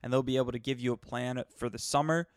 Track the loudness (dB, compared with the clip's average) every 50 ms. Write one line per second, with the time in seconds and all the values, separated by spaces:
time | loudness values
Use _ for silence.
0 | -4 2 2 2 2 4 2 2 2 2 0 -4 -2 -2 -4 0 0 -2 -2 -2
1 | -4 -8 -6 -4 -4 -4 -4 -4 -6 _ _ -6 -6 -4 -4 -4 -6 0 0 0
2 | 2 2 2 0 0 -4 _